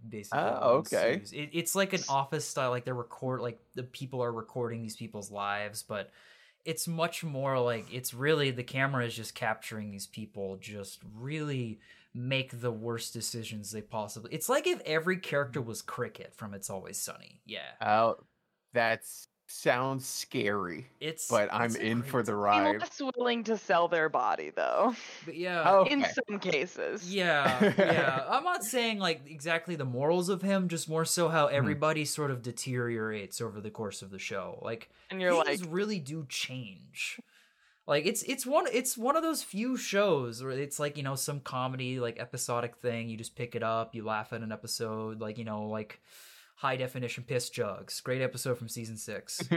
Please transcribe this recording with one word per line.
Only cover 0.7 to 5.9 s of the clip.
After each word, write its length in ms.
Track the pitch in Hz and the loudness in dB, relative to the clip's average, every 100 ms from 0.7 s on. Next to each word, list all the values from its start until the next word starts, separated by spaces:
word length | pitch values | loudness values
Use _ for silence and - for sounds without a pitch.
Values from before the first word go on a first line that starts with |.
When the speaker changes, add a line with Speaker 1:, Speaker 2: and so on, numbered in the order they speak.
| 131 | 6
Speaker 1:
what 140 | 160 | 6
Speaker 2:
okay. 220 | 101 107 | 4 4
Speaker 1:
ensues. 180 | 170 - | 2 -2
It, 180 | 147 147 | -8 -4
it's 220 | 165 165 | -2 0
like 180 | 190 196 | 2 2
an 100 | 185 - | 0 2
office 380 | 135 135 127 - | 0 2 -2 -2
style, 240 | - 131 | 0 0
like, 140 | 123 | 0
they 80 | 127 | -2
record, 480 | 127 117 - 131 127 | -4 -6 -6 -2 -2
like, 180 | 117 110 _ | -2 -6 _
the 80 | - | -10
people 400 | 127 - 131 131 | -10 -8 -6 -2
are 80 | 120 | -2
recording 520 | 113 110 127 117 117 | -2 -6 -4 -4 -4
these 120 | 113 | -8
people's 380 | - 113 104 101 | -8 -10 -8 -8
lives, 500 | 101 101 101 104 107 | -4 -2 -2 -4 -8
but 300 | - | -6